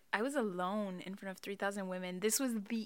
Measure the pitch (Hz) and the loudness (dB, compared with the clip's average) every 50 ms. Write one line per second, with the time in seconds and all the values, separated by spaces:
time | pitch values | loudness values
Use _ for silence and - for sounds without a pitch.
0 | - _ - 196 214 269 277 294 233 214 180 175 180 180 196 214 208 196 185 180 | -6 _ 0 0 2 2 2 2 2 2 2 0 0 0 2 0 0 -2 -2 -4
1 | - - 190 196 - 196 190 - - - 202 190 - 196 202 208 196 190 185 185 | -6 -8 -8 -6 -6 -8 -8 -8 -6 -8 -4 -2 0 0 0 0 -2 -2 -2 -2
2 | 185 180 180 185 180 214 220 - 277 262 233 220 196 202 233 226 220 | -2 -4 -2 2 2 4 4 4 4 2 2 0 -2 0 -2 -2 0